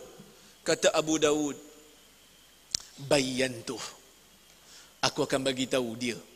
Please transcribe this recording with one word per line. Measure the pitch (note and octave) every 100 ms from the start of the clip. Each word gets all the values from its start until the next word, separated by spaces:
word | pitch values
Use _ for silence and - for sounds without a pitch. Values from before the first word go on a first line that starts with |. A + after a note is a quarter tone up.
| - - - - - -
kata | - D#3+ F#3+ D#3+
Abu | D#3 D#3
Dawud, | D3+ D3+ D3 C3 - - - - - - - - - - - - - - C#3
"Bayyantuh. | D3 C3 B2+ C3 A#2+ A#2 A2+ - - - - - - - - - - - -
Aku | C3 - C#3
akan | C#3
bagi | C3+ B2+ C3
tahu | C3+ A#2+ A2+
dia | A#2+ G#2+ -